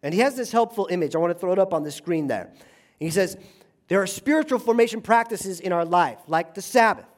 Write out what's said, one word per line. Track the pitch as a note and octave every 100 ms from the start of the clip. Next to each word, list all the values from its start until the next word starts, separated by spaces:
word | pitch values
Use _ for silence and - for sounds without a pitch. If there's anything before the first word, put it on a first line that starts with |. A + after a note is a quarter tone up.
And | C#3
he | F3
has | C4 C4
this | A#3+
helpful | A3+ A3+ A3+ F#3+
image. | F3+ D3+ D#3+
I |
want | E3+
to | F3
throw | F#3
it | F#3
up | F#3+
on | E3+
the | D3
screen | C#3+ - E3 C#3+
there. | A2 F2+
And | - - _ _ _
he | D#3+
says, | E3 F#3 - - _ _ _ _
"There | F#3
are | F#3+
spiritual | - - D#4 D#4 B3+
formation | A#3 A#3 A3+ A3
practices | - A3+ A3+ G#3 F#3+ F3
in | F#3+
our | F3
life, | E3+ F3 D#3 A2+ -
like | D#3+ E3+
the | -
Sabbath. | - B3 A3+ F#3+ -